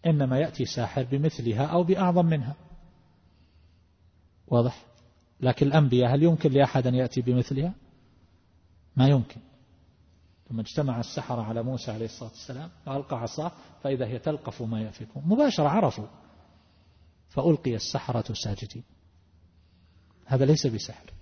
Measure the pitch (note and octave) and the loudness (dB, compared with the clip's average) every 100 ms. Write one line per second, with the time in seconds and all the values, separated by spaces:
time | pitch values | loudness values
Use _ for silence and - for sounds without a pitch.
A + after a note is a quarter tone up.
0 | E3 D3+ C3 B2+ D#3 - B2 - A2+ - | 2 2 2 2 0 -4 -6 -4 -4 -4
1 | B2 C#3 D#3 - A#2 A2 D3 F3 F3 F#3 | -2 0 0 -2 -2 0 0 0 2 2
2 | F#3 F3 E3+ D#3 B2 C#3+ - - - _ | 4 4 4 2 -4 -10 -16 -20 -20 _
3 | _ _ _ _ _ _ _ _ _ _ | _ _ _ _ _ _ _ _ _ _
4 | _ _ _ _ - A#2+ A#2+ - - _ | _ _ _ _ 0 2 2 -2 -20 _
5 | _ _ _ _ B2+ - C#3+ D#3 C#3 B2 | _ _ _ _ 0 2 4 6 6 4
6 | A#2+ C#3 E3 D#3+ D#3 C3+ C#3 C3+ B2+ B2+ | 4 4 4 4 4 4 4 2 2 0
7 | B2+ - A#2+ B2 A#2+ C3+ E3 - - _ | 0 -2 0 0 0 -2 -4 -6 -18 _
8 | _ _ _ _ _ _ _ _ _ - | _ _ _ _ _ _ _ _ _ 2
9 | C3 C#3 A2+ - - _ _ _ _ _ | 4 4 0 -10 -20 _ _ _ _ _
10 | _ _ _ _ _ A2+ G#2+ - C#3 A#2+ | _ _ _ _ _ -8 -6 -2 -2 -2
11 | A#2 - - A#2+ A2 A#2 A#2+ B2+ - A2 | -6 -8 -6 -6 -4 -4 -4 -6 -8 -8
12 | A2+ - A#2 - - B2+ E3 - - C#3 | -8 -10 -16 -16 -16 -14 -14 -16 -8 -8
13 | C#3 B2 A#2 - E3 - - - C#3 C3+ | -6 -8 -8 -6 -8 -10 -20 -8 -4 -4
14 | A#2 A#2+ - D3+ - - A#2 A2 G#2+ - | -4 -4 -6 -6 -8 -10 -6 -6 -6 -10
15 | A2+ - D3+ A3+ D4 F#3 D3 F#3 E3 - | -16 -6 0 2 2 2 2 2 0 0
16 | G2+ - - _ _ _ _ _ _ _ | -12 -16 -20 _ _ _ _ _ _ _
17 | _ _ _ - D3+ D3+ C3+ A2+ - C3+ | _ _ _ -2 0 2 0 -4 -4 -6
18 | - A2+ - G#2+ G#2+ G2+ - A2+ - _ | -4 -4 -4 -8 -8 -8 -10 -16 -20 _
19 | _ _ _ _ _ _ _ _ _ _ | _ _ _ _ _ _ _ _ _ _
20 | _ _ - C3 C3+ D#3 C#3 A2 - - | _ _ -2 2 4 4 2 -4 -8 -16
21 | - - | -20 -20